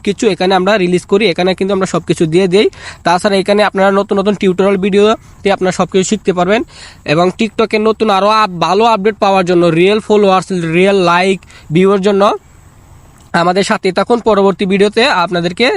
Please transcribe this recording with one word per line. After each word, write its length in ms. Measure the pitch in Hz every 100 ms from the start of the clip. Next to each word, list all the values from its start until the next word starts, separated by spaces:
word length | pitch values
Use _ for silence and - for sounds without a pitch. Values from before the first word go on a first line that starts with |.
কিছু 240 | 202 - 226
এখানে 280 | 175 185 190
আমরা 220 | 185 220
রিলিজ 260 | 180 180 -
করি। 200 | 196 214
এখানে 280 | 165 180 180
কিন্তু 180 | 190
আমরা 120 | 196 185
সব 160 | 170 170
কিছু 180 | 165 160
দিয়ে 220 | 165 190
দেই। 200 | 190 240 - - -
তাছাড়া 320 | 170 175 214 196
এখানে 280 | 180 202
আপনারা 280 | 202 190 196
নতুন 280 | 196 196 196
নতুন 140 | 196 190
টিউটোরিয়াল 420 | 196 185 196 196
ভিডিওতে 760 | 202 202 208 226 - - 202
আপনারা 200 | 185 185
সব 160 | - 175
কিছু 120 | 190
শিখতে 300 | 185 208 -
পারবেন। 280 | 175 175 226 330 - - - -
এবং 260 | 156 180 -
TikTok-এর 420 | 226 - 214 214
নতুন 280 | 214 214 220
আরও 180 | 190 202
আপ-, 320 | 214 208 175
ভালো 240 | 165 196 233
আপডেট 300 | 214 202 202
পাওয়ার 260 | 196 190 175
জন্য, 200 | 180 170
রিয়েল 340 | 160 190 214
ফলোয়ার্স, 480 | - 214 196 185 -
রিয়েল 440 | 185 165 165 196 196
লাইক, 440 | 175 175 190 190 - - -
ভিউয়ের 280 | 156 190 202
জন্য 360 | 196 196 208 392 - - - - - - - - -
আমাদের 300 | 175 170 185
সাথেই 280 | 196 208 190
থাকুন। 280 | 180 196 240
পরবর্তী 460 | 220 202 196 180 190
ভিডিওতে 400 | 196 208 226 269
আপনাদেরকে 600 | 185 170 175 170 180 240